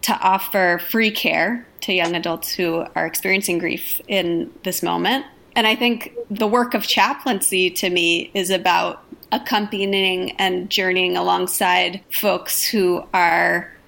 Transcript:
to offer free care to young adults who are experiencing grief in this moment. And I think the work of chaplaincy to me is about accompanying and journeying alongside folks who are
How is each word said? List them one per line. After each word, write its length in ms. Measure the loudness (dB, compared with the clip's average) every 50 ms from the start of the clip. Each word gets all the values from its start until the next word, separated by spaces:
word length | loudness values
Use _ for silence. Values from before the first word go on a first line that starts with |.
| 0
to 140 | -2 -2 2
offer 600 | 2 2 2 2 -2 -2 0 2 2 2 2 0 -2 -4
free 220 | 0 2 2 2
care 560 | 0 0 -2 0 0 0 0 0 -2 -4 -8 -12 -16 -12
to 100 | -4 -2
young 240 | 0 0 2 0 0
adults 380 | -2 -2 -2 -4 -4 -6 -8 -4
who 320 | -2 0 0 0 -2 -4 -4 -4
are 100 | -4 -4
experiencing 520 | -2 -4 -4 -2 0 0 0 0 0 -2 -2
grief 420 | -2 -2 -6 -6 -6 -8 -8 -8 -6 -2
in 420 | -2 0 0 0 0 -2 -2 -6 -10 -10 -8
this 180 | -6 -4 -2
moment. 440 | -2 -2 -2 0 0 0 0 0 -2 -6 -18 -20 -20 -4 -2 0
And 100 | 2 2
I 80 | 2
think 380 | 2 2 0 0 -2 -6 -12 -10 -12 -8 -8
the 160 | -4 -2 0 2
work 260 | 4 2 2 2 0
of 140 | -4 -2 0
chaplaincy 840 | 2 4 4 2 2 -2 -2 -2 -2 0 0 0 2 2 2 2
to 180 | 0 0 -2 0
me 420 | 2 2 2 2 2 0 -2 -4 -4
is 160 | -4 0 0
about 540 | 0 2 2 2 2 2 2 -2 -4 -8 -14 -20 -20 -20 -6 -4 -4
accompanying 1000 | -4 -2 0 0 0 0 0 -2 -2 -2 0 2 2 2 2 0 0 -4 -6 -2 -2
and 320 | 0 0 0 -2 -4 -2
journeying 480 | -2 0 0 2 2 2 2 0 0 0
alongside 840 | 2 2 2 0 0 -2 -2 0 2 2 2 2 2 0 -4 -8 -14 _
folks 540 | -8 -2 0 0 0 0 -2 -4 -4 -2 -2
who 420 | 0 2 2 2 2 2 0 -4 -2 2
are 560 | 2 4 4 4 4 2 2 2 0 -2 -6 -16 -20 _